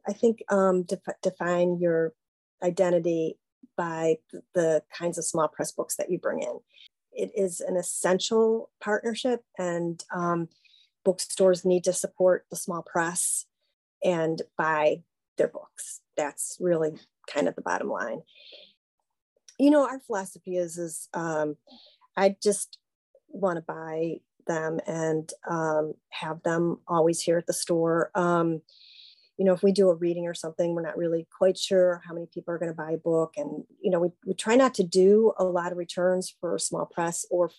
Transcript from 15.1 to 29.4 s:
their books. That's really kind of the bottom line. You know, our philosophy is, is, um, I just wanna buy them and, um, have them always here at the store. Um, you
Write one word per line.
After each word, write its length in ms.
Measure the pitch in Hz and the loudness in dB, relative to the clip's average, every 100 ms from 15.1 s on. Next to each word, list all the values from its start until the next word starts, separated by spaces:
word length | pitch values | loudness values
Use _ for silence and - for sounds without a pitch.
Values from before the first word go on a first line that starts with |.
| _ _ - | _ _ -2
their 120 | - | -2
books. 500 | - - - - - _ - | -2 -16 -16 -16 -16 _ -6
That's 400 | 147 - - - | -4 -6 -10 -4
really 320 | 180 165 156 160 _ _ - | 0 0 0 -4 _ _ -8
kind 200 | - - | -2 -2
of 60 | - | -2
the 60 | |
bottom 280 | - 90 - | -4 -4 -4
line. 320 | 101 110 139 - - - - - _ _ _ _ _ _ _ - - | -6 -6 -8 -14 -20 -20 -20 -20 _ _ _ _ _ _ _ -12 2
You 100 | 285 | 6
know, 140 | 294 247 | 6 4
our 140 | 262 | -2
philosophy 560 | - 208 190 170 - 180 | -6 -6 -6 -10 -6 -4
is, 220 | 175 170 | -4 -6
is, 320 | 165 - - | -8 -10 -10
um, 440 | 175 165 156 151 147 _ 254 - _ _ - | -6 -2 -2 -2 -4 _ -20 -20 _ _ 2
I 220 | 196 196 | 2 2
just 380 | 208 196 - - _ _ _ _ _ | 0 -2 -4 -16 _ _ _ _ _
wanna 320 | 240 190 165 | -4 -2 -2
buy 600 | 165 160 160 160 165 - _ _ - | -6 -10 -8 -4 -4 -6 _ _ -4
them 320 | 165 160 165 - | -2 -2 -4 -4
and, 420 | 165 160 156 160 - - | -2 0 -2 -4 -10 -6
um, 500 | 165 160 156 156 - _ | -2 0 0 -2 -6 _
have 300 | - 160 165 | -10 -8 -4
them 340 | 170 165 170 - - | -2 0 0 -2 0
always 320 | 170 165 170 | 2 4 2
here 180 | - 170 | 0 0
at 100 | 170 | 0
the 40 | |
store. 580 | 165 - 170 165 165 - - | -4 0 0 2 2 0 0
Um, 460 | 175 170 165 160 - - - - - _ _ | 2 2 2 -2 -8 -20 -20 -20 -20 _ _
you 80 | - | 0